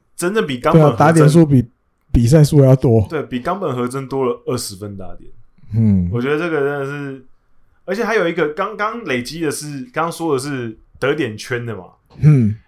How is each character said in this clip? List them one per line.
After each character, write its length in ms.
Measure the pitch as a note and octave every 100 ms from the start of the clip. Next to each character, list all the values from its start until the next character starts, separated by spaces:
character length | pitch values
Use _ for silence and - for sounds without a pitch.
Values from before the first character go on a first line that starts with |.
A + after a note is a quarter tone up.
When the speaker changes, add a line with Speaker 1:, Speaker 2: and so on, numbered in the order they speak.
| _ -
Speaker 1:
真 180 | F3 A3
正 100 | F3
比 140 | B2
冈 120 | D3+
本 100 | E3
和 60 | D3+
真 80 | -
Speaker 2:
对 80 | D3
啊， 20 |
打 40 |
点 160 | E3 D3
数 160 | D#3
比 220 | D#3 C3+ A#2+ _ _ _ _
比 160 | - A#2
赛 160 | D#3
数 200 | D3 D3+
要 120 | C3 C3+
多。 320 | C#3+ A2+ G#2
Speaker 1:
对， 140 | D#3
比 160 | - B2
冈 200 | E3 F#3+
本 160 | F3 B2+
和 120 | B2
真 200 | C3+ C3
多 160 | C3+
了 160 | B2+ A#2 -
二 100 | B2+
十 200 | - F#2+
分 200 | G#2 G2
打 200 | F2+ E2+
点。 160 | - - - _ -
Speaker 2:
嗯。 340 | G#2+ A2 G2 F2
Speaker 1:
我 80 | G#2+
觉 100 | B2+
得 60 | D3+
这 100 | E3+
个 120 | D#3
真 200 | C#3 C#3+
的 60 | C#3
是， 400 | C#3+ C#3 C3+ - _ _ _ _ _ -
而 100 | F#3+
且 100 | G#3+
还 80 |
有 160 | A3 E3+
一 40 |
个 160 | E3+ D3+
刚 280 | D3+ G3+ G#3
刚 260 | G#3+ A#3 G3+
累 180 | B2+
积 180 | A#2+ D#3
的 80 | D#3
是， 320 | - D3+ C#3+ B2+
刚 120 | D#3
刚 80 | E3+
说 220 | E3 E3
的 60 | C3+
是 380 | C#3+ C#3 A#2 A2 _ _
得 160 | C3 D#3
点 200 | B2+ G#2
圈 300 | - A#2+ A#2
的 100 | G2+
嘛。 100 | F2 _ _ -
Speaker 2:
嗯。 360 | D3 C#3+ A2 G#2+